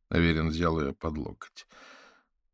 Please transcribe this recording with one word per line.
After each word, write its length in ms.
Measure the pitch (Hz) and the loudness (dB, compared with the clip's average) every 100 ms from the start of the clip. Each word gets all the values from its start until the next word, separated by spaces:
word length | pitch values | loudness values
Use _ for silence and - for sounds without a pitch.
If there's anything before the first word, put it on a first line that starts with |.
| _ | _
Аверин 400 | 82 85 78 80 | 2 4 4 0
взял 300 | 80 85 80 | 0 0 0
ее 140 | 69 | -2
под 240 | - 82 76 | -4 -6 -6
локоть. 500 | - - - - - - - - - _ _ _ _ | -8 -12 -18 -20 -20 -20 -20 -20 -20 _ _ _ _